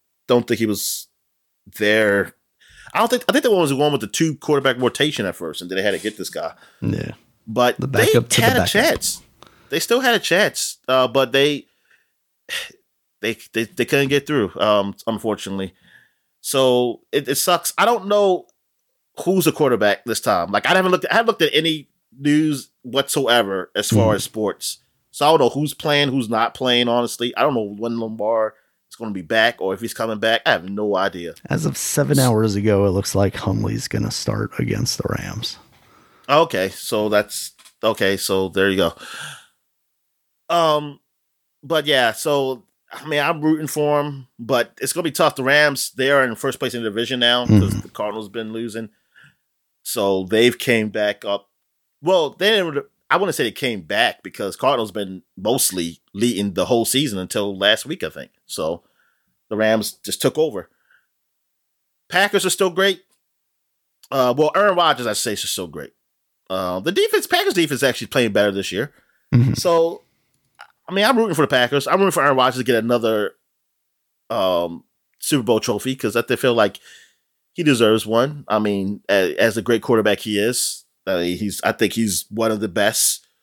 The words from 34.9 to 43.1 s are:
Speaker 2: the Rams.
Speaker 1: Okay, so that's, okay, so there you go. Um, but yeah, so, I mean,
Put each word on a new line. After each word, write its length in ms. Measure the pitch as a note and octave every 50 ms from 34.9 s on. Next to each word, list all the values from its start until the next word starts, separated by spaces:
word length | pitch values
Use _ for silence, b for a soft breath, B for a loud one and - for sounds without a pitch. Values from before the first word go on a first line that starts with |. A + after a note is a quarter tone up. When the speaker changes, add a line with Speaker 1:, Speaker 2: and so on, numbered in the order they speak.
| - -
Speaker 2:
the 60 | - - - -
Rams. 400 | - - - A2 A2+ - - - _ b b b b b b b b b b b b -
Speaker 1:
Okay, 420 | C#3 D3+ E3+ - - F#2+ F#2 G2
so 380 | - - - - A#2+ G#2+ G#2+ G#2+
that's, 420 | G#2 G#2 G#2 - - - - - _ _ - - _ -
okay, 340 | - A2 G#2+ - G#2 G2 G2
so 320 | F#2+ - - G2 F#2+ F#2+ F#2
there 220 | F2+ F#2+ F#2+ G2+
you 80 | F#2+ F#2+
go. 160 | F2+ E2+ - B B B B B B B B B B B B B _ _ _ _ _ _ _ _ _ _ _ _ _ _ _ _ _ -
Um, 520 | E3+ E3+ E3 D#3+ D3+ D3+ D3+ D3 C#3 - _ _ _ _ _ _ _ _ _ _ _ _
but 240 | - C#3 E3 D#3 D3
yeah, 260 | D3 C#3+ C3 B2 A2+
so, 520 | A2 - - D#3+ C#3+ C#3 C3+ C3 C3 A#2 _ _ _ _ _ -
I 140 | - - C3
mean, 140 | D3+